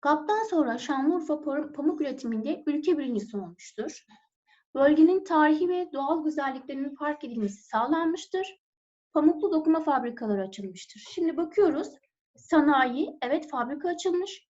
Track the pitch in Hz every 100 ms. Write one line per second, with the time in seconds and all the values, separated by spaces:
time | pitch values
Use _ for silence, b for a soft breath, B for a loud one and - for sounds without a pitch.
0 | 285 302 302 427 440 339 269 226 - 269
1 | 277 349 311 302 294 277 294 - 294 330
2 | 285 262 240 226 247 320 - 294 320 320
3 | 262 226 196 202 175 175 - - - -
4 | _ b b _ _ _ _ 262 277 302
5 | 320 370 381 320 302 311 359 359 349 277
6 | 277 330 302 302 277 262 262 269 277 285
7 | 294 294 262 233 208 196 _ 220 240 320
8 | 330 349 - 370 381 381 _ _ _ _
9 | _ 320 302 - 403 320 311 320 311 277
10 | 240 240 226 202 190 196 196 180 - 208
11 | - - 330 277 330 - 381 277 392 -
12 | _ _ _ _ - 320 294 277 254 254
13 | 302 - 247 302 - 262 240 285 349 339
14 | 381 349 392 - _